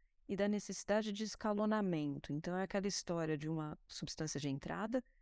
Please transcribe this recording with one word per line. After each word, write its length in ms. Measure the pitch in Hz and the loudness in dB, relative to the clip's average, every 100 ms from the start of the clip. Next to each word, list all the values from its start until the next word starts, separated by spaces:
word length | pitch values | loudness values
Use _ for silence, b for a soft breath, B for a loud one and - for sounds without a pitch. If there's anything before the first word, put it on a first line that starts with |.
| _ _ - | _ _ -4
e 80 | 190 | 2
da 100 | 202 | 2
necessidade 680 | 208 - 190 - 208 220 | 2 -2 -6 2 2 4
de 120 | 202 | -2
escalonamento. 1080 | 214 - 220 208 214 214 202 165 147 143 - | -4 -2 0 2 4 4 2 2 0 -2 -4
Então, 240 | 147 170 180 | -4 0 -2
é 60 | |
aquela 240 | 190 202 196 | 0 0 0
história 500 | - - 170 160 156 | -2 0 0 2 0
de 120 | 151 | 0
uma 280 | 160 151 160 - | -2 -2 -6 -12
substância 520 | - 165 - 156 - | -10 -8 -4 -2 -2
de 100 | 147 | -2
entrada, 540 | 135 - 165 220 254 - _ | -2 -2 -4 0 0 -2 _